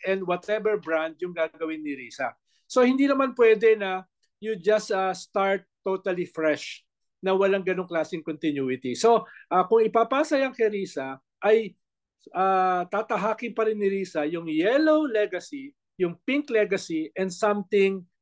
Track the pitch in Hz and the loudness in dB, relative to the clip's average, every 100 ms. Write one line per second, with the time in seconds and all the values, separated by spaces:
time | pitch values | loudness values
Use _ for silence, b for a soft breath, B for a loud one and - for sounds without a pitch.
0 | 185 190 180 175 190 214 208 208 160 160 | -4 -2 -2 -4 -2 -2 0 -2 -2 -2
1 | 160 160 180 170 160 151 160 160 151 139 | -2 -6 -8 -4 -4 -4 -8 -6 -8 -10
2 | 120 - 131 - _ _ - 254 247 262 | -10 -8 -8 -8 _ _ -2 4 4 4
3 | 277 277 262 - 226 214 220 220 196 185 | 2 2 0 4 4 6 4 2 0 -6
4 | 190 _ _ _ 214 208 175 214 208 190 | -10 _ _ _ -8 -4 2 2 0 -2
5 | 190 185 - 202 196 196 - _ 190 190 | -2 -4 -6 -2 0 0 -6 _ -6 -4
6 | 190 180 170 - 156 143 - - _ _ | -4 -4 -6 -2 0 0 -6 -16 _ _
7 | _ _ 190 190 196 196 185 185 180 170 | _ _ -2 2 2 0 -2 -4 -4 -4
8 | 156 165 156 151 160 143 131 127 131 120 | -4 -6 -8 -6 -4 -2 -4 -4 -6 0
9 | 226 226 B B - 180 180 226 220 226 | 4 4 B B -2 0 2 2 4 2
10 | 226 269 311 277 262 254 220 208 190 143 | 2 0 0 0 -2 0 0 0 -6 -8
11 | 135 135 _ _ 202 226 208 - _ _ | -8 -10 _ _ 4 4 2 -10 _ _
12 | _ _ - 175 190 190 185 180 175 202 | _ _ -8 -2 0 2 2 0 -2 -4
13 | 220 214 208 214 240 233 220 214 196 196 | -2 -2 -2 -4 -4 -2 -2 0 0 0
14 | 185 160 151 170 165 156 190 269 311 311 | -4 -4 -4 -4 -2 0 2 4 4 4
15 | 294 214 208 180 - 139 139 - _ - | 2 0 0 -4 -10 -12 -14 -18 _ -4
16 | 175 170 - 285 285 220 202 190 - 160 | -4 -2 -4 -2 0 0 2 -2 -4 -6
17 | 156 - 190 175 208 208 196 202 196 190 | -6 -4 -6 -2 0 0 0 2 2 0
18 | 175 _ | -10 _